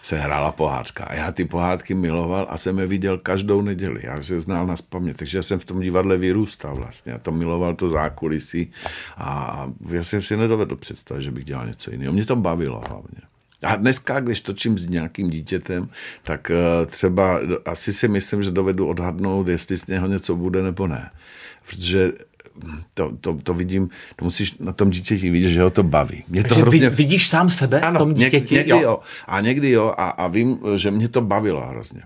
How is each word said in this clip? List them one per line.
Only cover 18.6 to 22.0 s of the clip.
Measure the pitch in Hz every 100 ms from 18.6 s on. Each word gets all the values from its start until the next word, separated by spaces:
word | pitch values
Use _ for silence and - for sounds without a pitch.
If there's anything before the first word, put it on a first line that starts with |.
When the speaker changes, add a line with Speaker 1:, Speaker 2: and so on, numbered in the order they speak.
| 95 92 85
Speaker 1:
odhadnout, | 87 87 82 95 95 90
jestli | 87 - 92
z | -
něho | 95 95
něco | 98 - 87
bude, | 92 92
nebo | 95 87 95
ne. | 67 - - - - - - -
Protože | 90 87 95